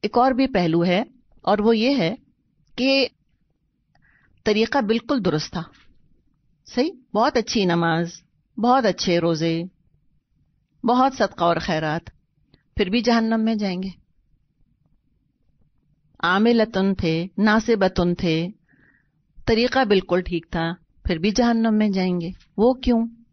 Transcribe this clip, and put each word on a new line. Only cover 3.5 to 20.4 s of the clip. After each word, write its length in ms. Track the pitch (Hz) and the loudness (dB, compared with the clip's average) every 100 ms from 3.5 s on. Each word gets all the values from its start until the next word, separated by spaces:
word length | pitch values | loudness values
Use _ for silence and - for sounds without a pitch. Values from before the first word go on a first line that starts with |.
| _ _ _ _ _ _ _ _ _ 214 | _ _ _ _ _ _ _ _ _ -2
तरीका 360 | 214 220 285 | 0 0 0
बिल्कुल 380 | 208 226 - 277 | 0 -2 0 -2
दुरुस्त 360 | 180 151 - 175 | 0 -2 -6 -10
था, 140 | 165 - - _ _ _ _ _ _ _ - | -12 -18 -20 _ _ _ _ _ _ _ -8
सही, 260 | - 302 - _ | -2 -2 -4 _
बहुत 240 | 202 254 262 | 0 2 0
अच्छी 280 | 220 233 185 | -2 0 2
नमाज, 560 | 170 165 165 170 - _ _ _ - | 2 0 0 -4 -8 _ _ _ -4
बहुत 260 | 233 262 220 | 2 2 2
अच्छे 340 | 180 - 175 | -2 0 0
रोजे, 500 | 170 160 165 165 180 _ _ _ _ _ _ _ _ _ _ _ | 0 0 -2 -4 -6 _ _ _ _ _ _ _ _ _ _ _
बहुत 320 | 226 247 262 269 | -2 2 2 2
सदका 300 | 202 - 170 | -4 0 0
और 140 | 165 | 0
खैरात, 500 | - 156 156 160 - _ _ _ _ _ _ - | -2 -4 -2 -6 -8 _ _ _ _ _ _ -4
फिर 120 | 190 | -2
भी 120 | 233 | 0
जहन्नम 380 | 233 233 226 226 | 2 0 0 0
में 180 | 220 220 | -2 -2
जाएंगे। 360 | 202 180 190 - _ _ _ _ _ _ _ _ _ _ _ _ _ _ _ _ _ _ _ _ _ _ | -4 -6 -10 -14 _ _ _ _ _ _ _ _ _ _ _ _ _ _ _ _ _ _ _ _ _ _
आमिलतुन 720 | 170 190 226 240 220 190 196 190 | -2 2 4 4 2 0 0 0
थे, 260 | 170 160 180 - | 0 -2 -4 0
नासिबतुन 760 | 214 220 220 226 196 - 175 | 2 2 2 2 2 2 0
थे, 220 | 175 180 160 175 - _ _ _ _ _ _ _ - - | 0 0 -2 -4 -10 _ _ _ _ _ _ _ -12 -2
तरीका 380 | 220 247 262 240 | 0 2 0 2
बिल्कुल 360 | 196 - 180 | 2 2 -2
ठीक 240 | 180 175 | -2 -6